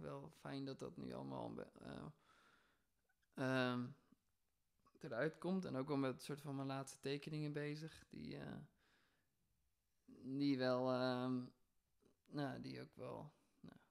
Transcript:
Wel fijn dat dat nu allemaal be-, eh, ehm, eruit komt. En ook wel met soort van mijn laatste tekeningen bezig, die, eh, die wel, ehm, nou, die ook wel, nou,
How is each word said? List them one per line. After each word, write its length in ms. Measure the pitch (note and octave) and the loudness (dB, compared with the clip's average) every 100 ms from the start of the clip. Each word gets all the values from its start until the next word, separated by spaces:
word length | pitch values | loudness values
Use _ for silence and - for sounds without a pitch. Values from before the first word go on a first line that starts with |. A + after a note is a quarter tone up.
Wel 300 | D3+ C#3 D3+ | -4 -6 -8
fijn 340 | - C#3+ C#3 | -10 -6 -2
dat 140 | C3+ C3+ | -2 -4
dat 180 | B2+ - | -6 -6
nu 160 | C3 | -6
allemaal 380 | B2 C#3 C3 A1+ | -4 -4 -4 -2
be-, 160 | A1 - - | -4 -8 -10
eh, 260 | - - - - - - - - _ _ _ _ _ _ _ | -10 -8 -8 -12 -20 -20 -20 -20 _ _ _ _ _ _ _
ehm, 520 | - C3 C3 B2+ B2 B2 - _ _ _ _ _ _ _ _ _ - | -2 2 4 4 2 -2 -6 _ _ _ _ _ _ _ _ _ -12
eruit 380 | - A#2 D#3 - | -4 2 2 2
komt. 260 | E3+ F#3+ | 2 2
En 120 | F3+ C3 | 2 0
ook 120 | C#3+ | 2
wel 80 | C#3 | 4
met 260 | C3+ B2+ | 4 2
soort 180 | - C#3+ | -4 -6
van 140 | D3 C#3 | -4 -2
mijn 120 | C3+ | -2
laatste 300 | C3+ C3+ - | -2 -4 -4
tekeningen 520 | C3+ C#3+ D#3 D3+ D3+ | -2 -2 -2 -2 0
bezig, 520 | D3 D3 D3+ D#3+ - - | 0 -2 -2 -6 -12 -12
die, 260 | - - C#3+ | -8 -6 -6
eh, 180 | C#3+ - - _ _ _ _ _ _ _ _ _ _ _ _ _ - - | -6 -8 -10 _ _ _ _ _ _ _ _ _ _ _ _ _ -20 -14
die 360 | B2+ C3+ C#3+ C3 | -2 4 4 6
wel, 340 | B2+ B2+ C3 | 6 6 6
ehm, 480 | B2+ B2+ B2 B2+ B2+ B2 - _ _ _ _ - _ - | 6 4 4 2 2 -2 -10 _ _ _ _ -20 _ -8
nou, 340 | D3 C#3 B2 | -2 -2 -2
die 200 | B2+ B2+ | -6 -8
ook 140 | B2+ - | -10 -8
wel, 360 | B2 - D3 - _ _ | -8 -6 -10 -16 _ _
nou, 160 | - - _ | -18 -18 _